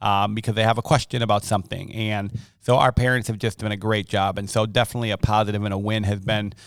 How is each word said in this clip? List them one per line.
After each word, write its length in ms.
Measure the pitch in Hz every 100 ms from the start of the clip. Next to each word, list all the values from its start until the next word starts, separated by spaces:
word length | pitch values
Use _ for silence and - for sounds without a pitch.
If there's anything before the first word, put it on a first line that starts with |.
um, 320 | 104 98 104 107
because 180 | 117
they 80 | 107
have 160 | 110 113
a 40 |
question 400 | - 147 - 123
about 200 | 113 104
something. 500 | - 104 92 92 92
And 380 | 110 110 104 101 - - _
so 160 | - 127
our 160 | 135
parents 340 | - 127 127 120
have 100 | 107
just 220 | 117 -
done 140 | 107
a 40 | 104
great 300 | 104 107 95
job. 320 | 104 98 98
And 100 | 101
so 160 | 113
definitely 460 | 110 110 117 123 117
a 80 | 98
positive 460 | - 107 107 104
and 100 | 104
a 40 | 98
win 260 | 101 110
has 160 | 104 101
been, 320 | 98 107 104 -